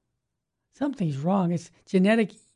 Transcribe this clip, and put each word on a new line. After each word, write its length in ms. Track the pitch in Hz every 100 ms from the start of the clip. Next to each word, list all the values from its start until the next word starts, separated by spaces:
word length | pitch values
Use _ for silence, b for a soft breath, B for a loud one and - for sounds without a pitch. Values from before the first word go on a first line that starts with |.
| _ _ _ _ _ _ _
Something's 460 | - 285 269 165 135
wrong. 320 | 160 196 175
It's 220 | 170 - _
genetic 480 | - 190 190 226 208 - _